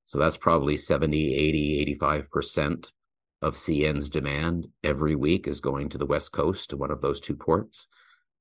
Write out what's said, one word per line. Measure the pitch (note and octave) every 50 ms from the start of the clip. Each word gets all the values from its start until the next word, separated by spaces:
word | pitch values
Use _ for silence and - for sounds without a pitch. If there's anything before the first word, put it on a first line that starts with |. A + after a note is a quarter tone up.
| _
So | - - C#2
that's | D2+ E2 -
probably | - - F2 E2+ D#2 C#2 D2 D2
seventy, | D2 - - D#2+ C#2 D#2+ D2+ D2+ D2+ D#2 C#2 C2
eighty, | C#2+ D2+ D#2 D2+ D#2 D2 D2 D2+ C#2+
eighty-five | D2 D2 C#2+ D2 D2 C#2+ D2+ D2+ D2+ -
percent | - D2 C#2+ - - D#2 D2 D2 - - - - _ _ _ _ _ _ _ _ _ _
of | - D2 -
C | - - - D#2 D2 D2
N's | D#2 D2 C#2+ C#2+ C#2
demand | - D2+ C2+ C#2 C#2+ C#2+ D#2+ E2+ F2 E2+ - - _ _ -
every | D2+ D2 C#2 D#2 D2+ D#2
week | C#2 C#2 D#2 F2+ F#2+ -
is | C#2+ D2 -
going | - C#2 C#2 C#2 C#2+ C#2
to | -
the | C2 C#2+
West | C#2 D2 D2 - -
Coast, | - - D2 E2+ F#2+ - - -
to | -
one | C#2 C#2 C#2+
of | D2 C#2
those | C2+ C#2+ C#2 -
two | - - D2
ports. | - - - D#2+ G2+ - - - - - - _ _ _ _ _ _ _ _ _ _